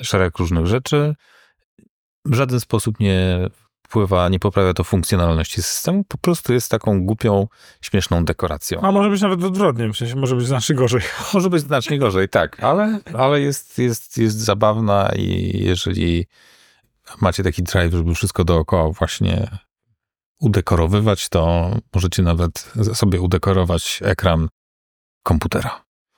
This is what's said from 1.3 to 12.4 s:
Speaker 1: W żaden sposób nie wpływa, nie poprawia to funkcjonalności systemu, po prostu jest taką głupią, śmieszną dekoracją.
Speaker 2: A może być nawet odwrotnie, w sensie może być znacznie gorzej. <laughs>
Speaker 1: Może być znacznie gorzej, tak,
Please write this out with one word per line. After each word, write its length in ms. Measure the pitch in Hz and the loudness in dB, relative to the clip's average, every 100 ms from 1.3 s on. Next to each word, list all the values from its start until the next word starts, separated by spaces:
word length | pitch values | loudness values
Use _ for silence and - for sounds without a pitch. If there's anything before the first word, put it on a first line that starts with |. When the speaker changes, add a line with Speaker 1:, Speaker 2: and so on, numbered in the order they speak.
| _ _ _ _ _ _ _ _ _ - | _ _ _ _ _ _ _ _ _ -2
Speaker 1:
W 80 | 120 | 0
żaden 240 | 135 123 | 2 0
sposób 400 | - 110 - 107 | 0 -2 -2 0
nie 500 | 101 92 92 90 92 - _ _ - | 2 2 2 0 -2 -8 _ _ -6
wpływa, 420 | 113 98 92 90 | -2 2 2 2
nie 100 | 92 | 2
poprawia 340 | 101 98 92 | 0 2 2
to 100 | 87 | 2
funkcjonalności 800 | 90 98 85 95 87 82 80 - | 0 0 0 0 2 0 -2 -4
systemu, 420 | 85 - - 190 | -6 -4 -2 -2
po 140 | 202 - | -2 -4
prostu 360 | - 170 - | -2 -2 0
jest 180 | 123 - | 0 0
taką 340 | 113 - 101 92 | -2 0 0 0
głupią, 420 | 107 117 101 98 _ - - | 0 2 2 0 _ -20 -18
śmieszną 440 | - 101 - 87 82 | -4 -2 0 0 0
dekoracją. 560 | 82 87 76 - 90 | -2 -4 -6 -6 -2
Speaker 2:
A 100 | 190 | 0
może 180 | 202 202 | 2 2
być 120 | 202 | 2
nawet 220 | 202 180 | 0 0
odwrotnie, 460 | 185 185 202 120 117 | -2 0 0 2 -2
w 80 | 104 | -4
sensie 180 | 120 131 | -6 -2
może 200 | 131 127 | 0 0
być 120 | 123 | 0
znacznie 280 | 131 113 143 | 0 0 2
gorzej. 260 | 127 120 95 - | 2 0 -2 -8
<laughs> 140 | - | -2
Speaker 1:
Może 160 | 202 180 | 0 2
być 120 | 175 | 0
znacznie 380 | 139 143 - 143 | 0 -2 -2 0
gorzej, 300 | 127 95 95 | 0 2 2
tak, 340 | 110 | 2